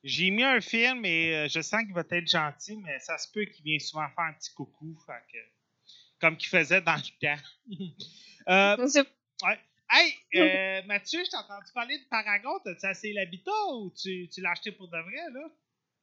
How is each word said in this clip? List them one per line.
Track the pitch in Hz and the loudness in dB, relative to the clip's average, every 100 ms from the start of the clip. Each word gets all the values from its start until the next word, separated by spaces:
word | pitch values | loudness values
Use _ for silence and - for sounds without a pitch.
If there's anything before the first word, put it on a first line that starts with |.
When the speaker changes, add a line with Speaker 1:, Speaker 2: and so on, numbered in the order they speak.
Speaker 1:
j'ai | 139 131 185 | -6 0 2
mis | 208 | 4
un | 269 247 | 4 2
film | - 226 240 254 | 2 2 2 2
et, | 196 165 165 160 | 0 0 0 0
euh, | 147 | -2
je | 160 | -4
sens | 160 214 | -2 -4
qu'il | 220 | -2
va | 175 156 | -6 -2
être | 175 165 | -4 2
gentil, | 170 151 139 - 214 | 2 0 -6 -14 -14
mais | 180 135 | -10 -12
ça | - 160 | -8 -10
se | - | -6
peut | 208 202 | -6 -6
qu'il | - 151 | -6 -4
vienne | 156 | -4
souvent | - 156 147 - | -4 -6 -6 -4
faire | 165 | -6
un | |
petit | 147 - | -6 -16
coucou, | - 143 _ 156 156 - | -12 -14 _ -18 -16 -18
fait | 120 _ | -18 _
que, | 117 113 _ _ _ - - _ _ | -20 -20 _ _ _ -20 -20 _ _
comme | 165 160 | 0 2
qu'il | - | 2
faisait | 180 147 185 | 2 4 4
dans | 165 151 | 4 0
le | 131 _ | -2 _
temps. | 151 147 - _ 254 | -4 -4 -8 _ -18
<laughs> | 180 185 - - - - _ - | -12 -12 -14 -20 -20 -20 _ 4
Euh, | 185 202 214 254 | 6 6 4 4
Speaker 2:
C'est | 285 | 4
Speaker 1:
ouais. | 269 _ _ - 180 214 _ _ _ | 4 _ _ -4 -2 -2 _ _ _
Hey, | 254 339 - _ - | 6 6 2 _ 4
euh, | - 185 190 190 190 | 6 4 0 -4 -4
Mathieu, | 202 - 330 370 | -6 -4 -6 -4
je | |
t'ai | 285 | -8
entendu | 208 202 - | -10 -18 -10
parler | 247 240 285 | -8 -6 -8
de | _ | _
Paragon, | 226 208 202 240 381 | -4 0 -2 -2 -6
t'as-tu | 220 170 196 | -6 -8 -6
essayé | 185 214 202 | -6 -6 -4
l'habitat | 185 180 - 427 403 | -4 -6 -4 -2 -2
ou | 254 190 - | -4 -8 -8
tu, | 190 185 175 | -8 -8 -10
tu | - | -6
l'as | 185 | -4
acheté | 175 214 | -4 -8
pour | 196 185 | -12 -10
de | 165 | -10
vrai, | 170 254 339 | -10 -12 -12
là ? | 247 311 _ _ _ _ _ | -14 -16 _ _ _ _ _